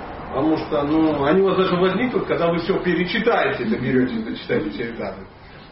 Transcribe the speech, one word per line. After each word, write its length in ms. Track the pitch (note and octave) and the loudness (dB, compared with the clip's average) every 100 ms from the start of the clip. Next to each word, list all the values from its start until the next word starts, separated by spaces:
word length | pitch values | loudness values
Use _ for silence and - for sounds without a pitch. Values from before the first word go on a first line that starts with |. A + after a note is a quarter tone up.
| - - - | -12 -12 -8
Потому 280 | C3 D#3 D#3 | -2 0 0
что, 240 | - D3+ | 0 -2
ну, 400 | C#3+ D#3 D#3 C#3+ | 0 2 2 2
они 180 | F#3 F#3 | 4 4
у 40 | F#3+ | 4
вас 100 | F3 | 2
даже 200 | F#3 F3 | 2 2
возникнут, 480 | F#3 F3+ B3 G3 - | 2 2 0 -2 -2
когда 240 | - E3+ | 0 0
вы 80 | E3+ | 0
все 200 | - F3 | 0 0
перечитаете, 840 | F3+ E3 F3+ A3 A#3 G3+ D3 - | 2 0 0 0 2 2 0 -2
доберетесь 580 | A2+ - C3 B2+ B2+ A2+ | -2 -2 2 2 2 -2
до 140 | A2 B2+ | -6 -8
читания 340 | - B2 G#2 | -2 -2 -2
Чаритамры. 560 | G#2 A#2 A2+ G2+ F#2+ G2 - - - - | -6 -8 -6 -8 -10 -16 -20 -20 -20 -16